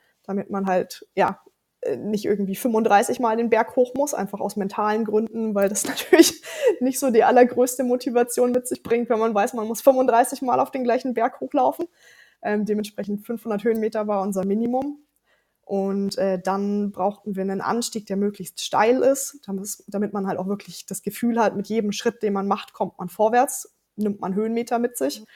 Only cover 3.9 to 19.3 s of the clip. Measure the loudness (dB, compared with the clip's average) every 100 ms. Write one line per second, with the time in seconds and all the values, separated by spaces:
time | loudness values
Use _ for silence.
3.9 | 0 -2 -2 -6 -4 -6 -4 -4 -2 -2
4.9 | 0 0 0 -2 -4 -2 0 0 0 -6
5.9 | -6 4 6 6 4 -12 0 0 2 0
6.9 | 0 2 6 6 8 6 6 0 0 -2
7.9 | -2 0 0 0 2 0 0 -2 -6 -2
8.9 | 0 0 0 2 2 0 -2 -6 2 4
9.9 | 4 6 4 4 0 0 0 0 -2 0
10.9 | 0 0 0 -2 -2 -4 0 2 0 -6
11.9 | _ -20 -20 -20 _ -4 -2 0 -2 -4
12.9 | -8 -6 -6 -6 -8 -6 -2 0 0 -2
13.9 | -2 -2 -2 -2 -2 -2 0 0 -2 -4
14.9 | -8 _ _ _ _ _ _ -6 -2 -2
15.9 | -2 -2 -2 -2 -2 -2 -2 -2 -2 -4
16.9 | -2 -4 -4 -8 -6 -4 -4 -4 -4 -4
17.9 | -8 -6 -2 -2 -4 -12 -10 -2 2 4
18.9 | 4 2 0 -4